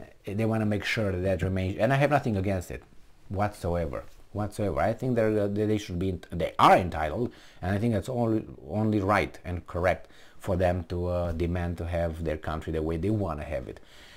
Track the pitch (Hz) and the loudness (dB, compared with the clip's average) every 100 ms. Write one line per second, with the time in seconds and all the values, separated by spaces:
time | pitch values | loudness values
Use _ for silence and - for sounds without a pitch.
0 | - - - 101 110 110 107 104 - - | -18 -14 -6 0 2 2 2 0 0 0
1 | 104 90 92 92 92 95 92 101 113 139 | 0 0 0 2 0 0 -2 2 2 4
2 | 143 143 131 101 95 95 - 62 - - | 4 2 2 0 0 -2 -4 -12 -14 -20
3 | - - - 90 104 - 87 87 80 57 | -20 -20 -8 -2 -2 -2 -2 0 -2 -6
4 | - - - 98 104 - 101 76 92 120 | -10 -20 -10 -6 -6 -2 -2 2 0 0
5 | 127 117 110 107 104 101 107 107 - 87 | 0 2 4 2 2 0 2 0 -2 -2
6 | 95 90 - 85 80 - 143 180 87 78 | -2 -2 -6 -2 -2 6 8 8 4 -2
7 | 78 87 123 - - - 92 101 120 107 | -2 -2 -4 -6 -20 -6 -2 0 2 0
8 | - 123 117 110 - - 69 101 110 107 | -2 0 2 0 -2 -14 -6 0 2 2
9 | 95 101 71 - 80 87 - 90 90 82 | 4 2 2 -4 -6 -6 -6 0 2 2
10 | - - - - - 90 90 90 87 87 | -4 -20 -20 -10 -2 2 2 2 -2 -4
11 | 90 87 87 82 85 90 87 85 85 87 | -2 -2 -2 -2 0 0 -2 -4 -2 0
12 | 85 80 80 76 - 78 82 80 78 82 | -2 -2 -4 -4 -4 -6 -4 -2 -2 0
13 | 92 110 92 76 76 65 55 - - - | 0 0 -2 -4 -4 -6 -6 -14 -18 -20
14 | - | -20